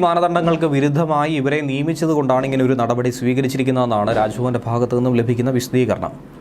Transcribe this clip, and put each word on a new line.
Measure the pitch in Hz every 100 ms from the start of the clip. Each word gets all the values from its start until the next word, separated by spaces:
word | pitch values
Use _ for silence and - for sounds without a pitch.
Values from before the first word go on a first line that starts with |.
മാനദണ്ഡങ്ങൾക്ക് | 175 170 175 175 165 160 165
വിരുദ്ധമായി | 139 147 147 160 147 151 156
ഇവരെ | 135 151 143
നിയമിച്ചതുകൊണ്ടാണ് | 135 151 156 160 151 131 127 135
ഇങ്ങനെ | 135 127
ഒരു | 131
നടപടി | 117 120 123 120
സ്വീകരിച്ചിരിക്കുന്നതെന്നാണ് | 120 127 131 135 135 127 120 107 104 113
രാജ്ഭവന്റെ | 110 107 123 120 113
ഭാഗത്തു | 117 120 123
നിന്നും | 127 120
ലഭിക്കുന്ന | 117 117 123 123
വിശദീകരണം. | 127 127 113 92 87 - - -